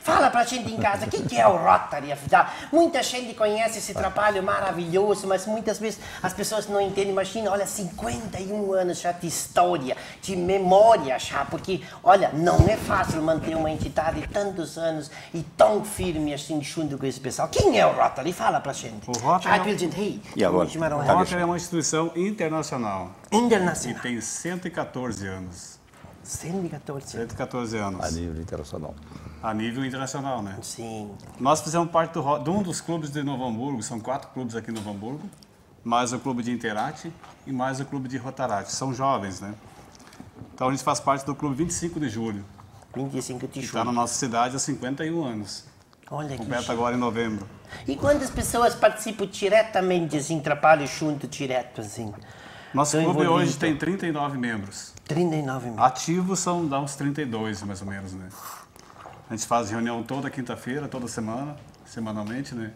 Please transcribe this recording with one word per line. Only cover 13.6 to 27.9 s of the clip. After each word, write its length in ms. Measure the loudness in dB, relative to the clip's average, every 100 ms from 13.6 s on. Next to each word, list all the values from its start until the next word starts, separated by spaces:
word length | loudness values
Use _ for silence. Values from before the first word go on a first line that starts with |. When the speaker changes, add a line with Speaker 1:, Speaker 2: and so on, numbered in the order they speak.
| 0
Speaker 1:
entidade 500 | -2 -2 0 0 -2 -2
tantos 500 | -2 -2 -4 -6 -4
anos 320 | -2 -2 -6 -14 -10
e 80 | -8
tão 420 | -8 4 6 6
firme 480 | -2 -4 -2 0 -2
assim 300 | -4 -4 -4
junto 340 | -4 -4 -4 -2
com 100 | -4
esse 120 | -4
pessoal. 280 | -6 -2 -2
Quem 280 | 4 6 8
é 80 | 6
o 40 |
Rotary? 400 | 6 2 2 -4
Fala 280 | 0 2 2
pra 100 | 0
gente. 380 | -6 -8 -12 -6
Speaker 2:
O 100 | -2
Rotary 240 | 2 2
Speaker 1:
Já 140 | 4 4
Speaker 2:
é 40 |
um 40 | 4
Speaker 1:
will 140 | 2
sind, 180 | 0 0
hey, 240 | -2 -4 -8 2
Speaker 3:
E 100 | 4
agora? 240 | 6 2
Speaker 1:
chimarrão. 300 | 0 -2 0
Speaker 2:
O 20 |
Speaker 3:
Tá 60 | 4
Speaker 2:
Rotary 180 | 6 6
Speaker 3:
deixando. 160 | 2
Speaker 2:
é 40 | 0
uma 120 | 0
instituição 540 | -2 -2 0 0 0 0
internacional. 960 | -2 0 -2 -2 -4 -4 -2 -4 -6 -12 2
Speaker 1:
Internacional. 680 | 4 6 4 4 0 -4 -6
Speaker 2:
E 40 |
tem 200 | -4 -4
cento 480 | -4 -6 -6 -6 -6
e 20 |
quatorze 560 | -6 -6 -4 -6 -6 -6
anos. 500 | -8 -10 -12 -18 -20 -20 -20 -20 -20
Speaker 1:
Cento 420 | -12 -10 -6 -4 -4
e 40 |
quatorze. 380 | -8 -10 -10 -8
Speaker 2:
Cento 220 | -8 -8
e 20 | -6
quatorze 420 | -4 -4 -4 -2
anos. 280 | -4